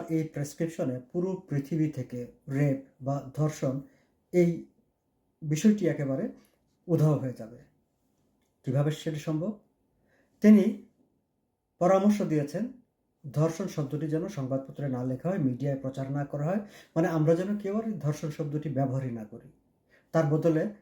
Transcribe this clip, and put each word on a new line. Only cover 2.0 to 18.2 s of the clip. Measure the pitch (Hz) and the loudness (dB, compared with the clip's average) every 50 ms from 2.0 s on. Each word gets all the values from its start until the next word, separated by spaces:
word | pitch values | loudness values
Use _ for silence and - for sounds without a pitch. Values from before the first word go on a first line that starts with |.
| 123 - - 123 120 - - _ _ - | -8 -8 -8 -10 -10 -12 -14 _ _ -6
রেপ | 135 139 147 143 135 135 - - _ _ | -2 0 2 2 2 0 -4 -10 _ _
বা | 131 131 135 139 131 131 - | -6 -6 -6 -6 -6 -8 -4
ধর্ষণ | - 151 151 151 - - 139 127 147 - - _ _ _ _ _ _ _ _ | -2 -2 -2 -2 -2 -2 -2 -2 -4 -6 -12 _ _ _ _ _ _ _ _
এই | - 180 175 170 170 - - - _ _ _ _ _ _ _ _ _ _ _ _ _ _ | 2 4 4 4 2 -2 -6 -14 _ _ _ _ _ _ _ _ _ _ _ _ _ _
বিষয়টি | - 151 156 151 - 220 208 208 175 160 | -6 -4 -2 4 4 4 4 4 2 0
একেবারে | 151 160 143 135 135 135 202 262 - - _ _ _ _ _ _ _ _ _ - | 0 0 -2 -2 -2 -2 -4 -6 -8 -12 _ _ _ _ _ _ _ _ _ 0
উধাও | 170 156 151 156 151 135 | 2 4 4 4 4 2
হয়ে | 135 131 120 | 0 -4 -8
যাবে। | - 113 110 - - - _ _ _ _ _ _ _ _ _ _ _ _ _ _ _ _ _ _ _ _ | -10 -12 -16 -18 -20 -20 _ _ _ _ _ _ _ _ _ _ _ _ _ _ _ _ _ _ _ _
কিভাবে | 139 127 135 147 156 | -2 0 2 2 0
সেটি | 151 - - 165 156 151 | 0 -2 -4 -6 -6 -6
সম্ভব? | - - 156 156 165 208 214 - _ _ _ _ _ _ _ _ _ _ _ _ _ _ _ _ | -4 -4 -4 -2 -2 -4 -6 -8 _ _ _ _ _ _ _ _ _ _ _ _ _ _ _ _
তিনি | - 208 214 202 185 220 214 - - - _ _ _ _ _ _ _ _ _ _ _ _ _ _ _ _ _ - | 8 10 10 10 8 6 0 -2 -8 -18 _ _ _ _ _ _ _ _ _ _ _ _ _ _ _ _ _ 2
পরামর্শ | 175 180 190 190 196 208 208 - | 4 4 6 6 6 6 4 4
দিয়েছেন | 190 160 156 151 139 143 - 180 226 247 - - _ _ _ _ _ _ _ _ - 147 | 2 2 2 2 0 0 -2 -4 -6 -6 -8 -12 _ _ _ _ _ _ _ _ -16 -6
ধর্ষণ | 120 143 156 165 160 - 196 180 | 0 0 0 2 0 -2 -6 -6
শব্দটি | - - 147 131 156 147 156 156 | -4 -4 -4 -4 -4 -4 -4 -2
যেন | 147 160 175 196 | -2 -2 -4 -4
সংবাদপত্রে | - - 131 123 135 135 - - 143 - 147 135 | -6 -6 -4 -4 -4 -4 -4 -8 -10 -8 -6 -4
না | 127 123 127 | -4 -4 -4
লেখা | 131 127 127 - 165 | -4 -4 -4 -4 -2
হয়, | 190 190 | -2 0
মিডিয়ায় | 151 131 123 120 139 143 139 135 | 0 0 0 -2 -2 -2 -4 -4
প্রচার | - 135 135 139 135 135 | -6 -8 -8 -6 -6 -4
না | 143 143 143 | -4 -4 -4
করা | 143 - 143 147 | -6 -4 -4 -2
হয়, | 156 190 214 208 - - - - _ - | -2 -2 -2 -4 -8 -12 -20 -20 _ -2
মানে | 160 170 180 | 0 0 2
আমরা | 165 160 156 156 170 | 2 2 4 4 4
যেন | 165 185 202 208 208 | 2 2 -2 -4 -4
কেউ | 208 190 196 214 | -4 -4 -4 -4
আর | 226 226 | -4 -4
ধর্ষণ | 208 160 135 143 147 - | -6 -4 -4 -4 -4 -4